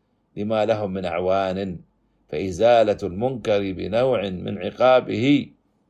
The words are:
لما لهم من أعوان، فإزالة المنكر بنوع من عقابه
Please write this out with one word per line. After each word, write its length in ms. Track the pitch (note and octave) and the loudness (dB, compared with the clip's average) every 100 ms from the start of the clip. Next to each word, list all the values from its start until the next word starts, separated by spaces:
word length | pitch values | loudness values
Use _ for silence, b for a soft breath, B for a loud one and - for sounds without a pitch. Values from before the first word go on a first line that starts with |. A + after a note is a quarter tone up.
| _ _ _ - | _ _ _ -8
لما 280 | G#2 A2 | -2 0
لهم 280 | G#2+ G#2+ G#2 | 2 0 -2
من 120 | F#2+ | -4
أعوان، 760 | F2+ E2+ F#2 G2 F#2+ F#2 G2 F2 - _ _ _ _ | -4 -2 0 0 0 -4 -6 -8 -14 _ _ _ _
فإزالة 720 | D2+ F#2+ E2+ A2+ A#2+ G#2+ F#2+ | -8 -6 2 6 6 4 2
المنكر 720 | G2 F2+ B2+ B2+ A2 G2+ G2 | -4 -4 -4 -4 -2 -2 -2
بنوع 560 | F2 F2+ A2 C3 A2+ G2 | -6 -4 0 0 0 -2
من 300 | F2+ G#2 G2 | -6 -8 -6
عقابه 920 | F#2+ - B2 B2+ - G#2 C3 C#3+ - _ _ _ _ | -8 0 4 4 2 0 2 2 0 _ _ _ _